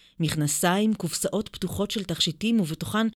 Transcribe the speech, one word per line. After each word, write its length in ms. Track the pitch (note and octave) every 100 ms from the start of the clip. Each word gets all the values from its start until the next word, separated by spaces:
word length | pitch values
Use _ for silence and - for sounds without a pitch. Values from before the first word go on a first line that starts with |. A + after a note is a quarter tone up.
| - -
מכנסיים, 760 | D#3+ D#3 D3 - F3 F#3+ A3
קופסאות 560 | G#3+ E3 - - G3 -
פתוחות 420 | - F3+ - G#3
של 120 | A3
תכשיטים, 560 | F#3 D#3+ - - A3 A3+
ובתוכן 480 | D#3 D#3+ - G#3+ A3